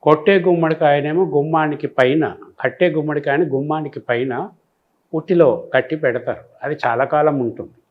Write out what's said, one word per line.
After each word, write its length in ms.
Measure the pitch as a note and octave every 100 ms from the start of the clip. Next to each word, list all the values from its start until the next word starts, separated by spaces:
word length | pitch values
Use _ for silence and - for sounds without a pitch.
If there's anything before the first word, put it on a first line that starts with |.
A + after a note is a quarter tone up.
| -
కొట్టే 280 | D3+ G3+ G3
గుమ్మడికాయనేమో 760 | F3 F3 D#3+ D#3+ D#3 C#3+ D3 D#3+ F#3
గుమ్మానికి 540 | D3 D3 D#3+ D#3 C#3+ D3 -
పైన, 260 | B2+ D3+ C3 - - _
కట్టే 240 | C3 - F3+
గుమ్మడికాయని 520 | D#3 D3 D3 C#3+ C#3+ E3+
గుమ్మానికి 460 | C3+ D3 D#3 D3 C3+ -
పైన 220 | A#2+ C3 B2 F#3+ _ _ _ _ _ _ D#3+
ఉట్టిలో 300 | D#3+ F3 D3+ G#2+ -
కట్టి 220 | C3 - D#3
పెడతారు, 400 | D3 A#2+ B2 - - _
అది 100 | C#3+ D3
చాలా 200 | - A#2 C3+
కాలం 240 | D3+ D3+ C#3+ A#2+
ఉంటుంది. 300 | - - _ _